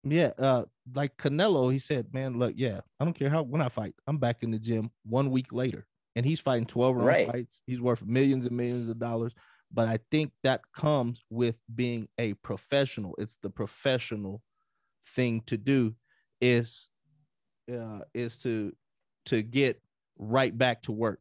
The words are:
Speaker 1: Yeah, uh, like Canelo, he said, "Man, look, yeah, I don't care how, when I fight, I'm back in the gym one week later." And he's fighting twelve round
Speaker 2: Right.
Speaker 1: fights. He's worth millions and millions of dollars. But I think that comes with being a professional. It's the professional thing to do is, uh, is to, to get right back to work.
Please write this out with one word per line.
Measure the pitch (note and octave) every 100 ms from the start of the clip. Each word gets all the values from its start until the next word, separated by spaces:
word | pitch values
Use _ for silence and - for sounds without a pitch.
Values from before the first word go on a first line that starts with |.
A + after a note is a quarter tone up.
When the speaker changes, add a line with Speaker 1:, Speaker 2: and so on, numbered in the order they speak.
Speaker 1:
Yeah, | C#3 D#3+ D#3+ -
uh, | C3+ B2 - _ - B2+
like | C#3+ -
Canelo, | C#3 D3 G#3+ D#3+ B2+
he | C3+
said, | - C#3+ A2
"Man, | C3 C3+ A#2+
look, | A#2+ -
yeah, | B2+ F#2+ - _
I | D#3+
don't |
care | E3 C#3
how, | D#3+
when | C3 D3
I | B2+
fight, | - G#2 - -
I'm | D3+
back | B2 A#2
in | A#2
the | A2
gym | A2 A2+ A2 _
one | G#2+ B2 C#3
week | C3 B2+
later." | A#2+ B2+ - - _ _ A#2+
And | B2+
he's | D#3+
fighting | - B2 A#2
twelve | A#2+ B2 B2
round | A#2+
Speaker 2:
Right. | E3 -
Speaker 1:
fights. | B2 A#2+ - -
He's | B2+
worth | B2 A#2
millions | G2 B2 C#3 C3 A#2+
and | A#2+
millions | A#2+ B2 A#2
of | A#2
dollars. | A#2 A#2 A#2 - _ _ _
But | - A2+
I | A2 _
think | D#3 D#3 _
that | C3 B2+ _
comes | - D#3 D3 A#2 A#2 _
with | A2+ A#2+ A2+ - A2+
being | B2 A#2+ A2 -
a | A2+ G2+
professional. | - G2+ _ C#3 C3+ - F#2+ -
It's | G#2+ -
the | G2+
professional | - G#2 - C#3 B2+ - G#2+ F#2+ A2 _ _ _ _ _ _ _ -
thing | B2 A2+ -
to | A2
do | A#2+ C#3 A2+ A2+ _ _ _ _
is, | B2 A#2+ A2+ - - _ _ _ _ _ _ _ -
uh, | B2 A2+ G#2 -
is | A#2+ A#2+ -
to, | B2+ A2+ G#2 - _ _ _ _ -
to | A#2
get | A2 C3 C3+ - _ _ _ _
right | G#2+ B2 B2+ A#2
back | B2+ A#2
to | -
work. | G#2+ A2+ -